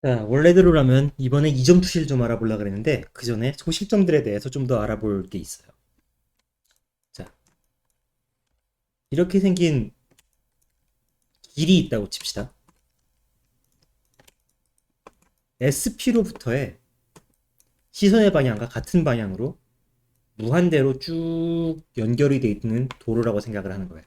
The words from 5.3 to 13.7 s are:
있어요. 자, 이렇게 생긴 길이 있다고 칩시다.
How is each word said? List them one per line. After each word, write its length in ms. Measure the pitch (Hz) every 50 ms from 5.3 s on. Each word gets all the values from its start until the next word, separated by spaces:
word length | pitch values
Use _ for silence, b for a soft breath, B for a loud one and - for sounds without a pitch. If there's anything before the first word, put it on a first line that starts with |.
| - 95
있어요. 280 | 80 - - - _ _ _ _ _ _ _ _ _ _ _ _ _ _ _ _ _ _ _ _ _ _ _ _ _ _ _ _ _ _
자, 140 | _ - 92 - _ _ _ _ _ _ _ _ _ _ _ _ _ _ _ _ _ _ _ _ _ _ _ _ _ _ _ _ _ _ _ _ _ _ _ _
이렇게 280 | - 143 175 175 180 196
생긴 520 | 190 196 180 175 175 165 151 131 - - _ _ _ _ _ _ _ _ _ _ _ _ _ _ _ _ _ _ _ _ _ _ _ _ _ _ _ _ _ _
길이 360 | _ _ _ - 156 165 190 175
있다고 300 | - - - 113 101 95
칩시다. 440 | - - - - - - 101 - _ _ _ _ _ _ _ _ _ _ _ _ _ _ _ _ _ _ _ _ _ _ _ _